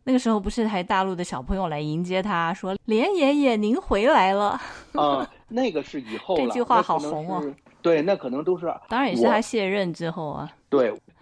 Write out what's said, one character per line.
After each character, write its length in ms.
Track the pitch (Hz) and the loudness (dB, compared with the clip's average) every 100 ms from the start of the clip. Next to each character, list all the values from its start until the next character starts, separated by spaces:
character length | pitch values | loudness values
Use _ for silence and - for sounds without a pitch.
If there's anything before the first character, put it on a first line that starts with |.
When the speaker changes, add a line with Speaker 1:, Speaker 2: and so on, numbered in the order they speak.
Speaker 1:
那 80 | - | 0
个 60 | 254 | 2
时 100 | 240 | 2
候 100 | 214 | 0
不 120 | 196 | -2
是 160 | 233 220 | -2 -2
还 160 | 202 | -2
大 200 | 180 196 | 0 0
陆 120 | 190 | 0
的 100 | 175 | -2
小 160 | 175 127 | -6 -6
朋 160 | 131 190 | -4 -2
友 120 | 180 | -2
来 120 | 151 | -4
迎 240 | 151 156 | -4 -4
接 180 | 180 185 | -2 -2
他， 300 | 208 175 165 | 0 0 -2
说 240 | 185 - 196 | -2 -6 -6
：“连 300 | - 220 330 | 0 2 2
爷 200 | 381 277 294 | 2 2 4
爷 200 | 277 220 | 2 2
您 240 | 208 269 | 2 0
回 280 | - 202 240 | 0 2 4
来 260 | 294 190 | 6 4
了。” 260 | 196 208 - - - - | 4 0 -2 -8 -16 -8
Speaker 2:
啊， 340 | 294 - - - - - | 0 2 0 -2 -10 -8
那 240 | 233 254 | -2 -2
个 100 | 156 | -2
是 160 | 139 - | -6 -10
以 160 | 220 220 | -10 -8
后 180 | - 175 | -2 0
了。 80 | |
Speaker 1:
<laughs> 0 | |
这 60 | 180 | 0
句 100 | 240 | 0
话 220 | 240 233 | 2 2
好 160 | 208 165 | 2 0
红 280 | 147 156 165 | -2 -6 -6
哦。 140 | 180 | -6
Speaker 2:
那 0 | |
可 0 | |
能 20 | |
是， 120 | 147 139 _ _ | -6 -10 _ _
对， 220 | 175 160 | 2 2
那 120 | 165 | 2
可 140 | 190 131 | 0 -2
能 160 | 131 | -4
都 140 | 160 180 | -2 -2
是 80 | 165 - - | -2 -6 -4
Speaker 1:
当 100 | 233 | -2
然 80 | 277 | 0
也 80 | 254 | 2
是 80 | |
他 160 | 233 226 | 4 4
卸 240 | 233 226 | 0 -2
任 260 | 190 202 180 | 0 0 -2
之 200 | 156 165 | -4 -6
后 180 | 170 151 | -6 -8
啊。 240 | 143 147 | -8 -10
Speaker 2:
我， 160 | - - | -16 -2
对。 240 | 139 120 - _ _ | 0 2 -2 _ _